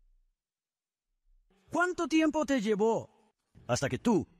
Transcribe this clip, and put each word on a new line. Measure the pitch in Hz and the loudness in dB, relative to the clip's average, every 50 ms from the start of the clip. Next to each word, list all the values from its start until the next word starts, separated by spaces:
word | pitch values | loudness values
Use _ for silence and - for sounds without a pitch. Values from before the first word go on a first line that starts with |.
| _ _ _ _ _ _ _ _ _ _ _ _ _ _ _ _ _ _ _ _ _ _ _ _ _ _ _ _ _ _ _ _ _ - | _ _ _ _ _ _ _ _ _ _ _ _ _ _ _ _ _ _ _ _ _ _ _ _ _ _ _ _ _ _ _ _ _ -6
¿Cuánto | - 320 349 359 349 - 339 | -2 0 0 0 0 -2 -2
tiempo | 262 311 320 320 311 - 311 302 | 0 2 2 2 2 2 0 0
te | - 277 254 | 0 0 0
llevó | 190 220 214 190 214 226 220 151 104 - _ _ _ _ _ _ _ _ _ - - | 0 0 0 2 2 0 0 -2 -4 -10 _ _ _ _ _ _ _ _ _ -16 -6
hasta | - 123 - 135 123 | -4 -4 -2 -2 -4
que | 127 - | -4 -2
tú | - 254 214 151 - - _ | 0 0 0 0 -2 -4 _